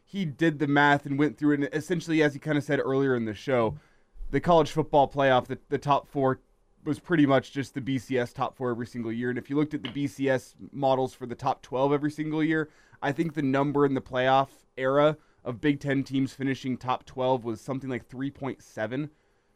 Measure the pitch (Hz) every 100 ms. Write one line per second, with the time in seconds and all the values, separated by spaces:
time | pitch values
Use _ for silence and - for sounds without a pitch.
0 | _ 196 165 117 165 147 147 143 147 143
1 | 143 139 147 - 147 143 139 151 147 175
2 | 165 160 147 135 156 147 143 139 127 135
3 | 139 123 110 101 - 127 110 151 _ _
4 | _ - - 139 175 170 147 156 - 156
5 | 160 143 135 127 - 127 - 139 147 139
6 | - 143 131 131 _ _ _ _ 156 -
7 | - 170 139 135 - 139 127 - 107 135
8 | - 143 123 - 127 - 127 117 117 120
9 | 113 117 123 123 - 143 151 147 - 135
10 | 143 - 135 131 - - - 131 135 131
11 | 131 - 123 117 131 - - 127 139 147
12 | 147 147 156 156 156 160 151 _ _ _
13 | 139 139 165 147 135 135 143 143 143 131
14 | - 127 131 135 135 - _ - 131 139
15 | 151 151 _ _ - 117 151 139 143 139
16 | 131 135 135 - 135 127 131 120 127 127
17 | - 127 127 131 117 110 - 135 131 123
18 | - 127 139 - 131 - - - 110 131
19 | 147 _ _ _ _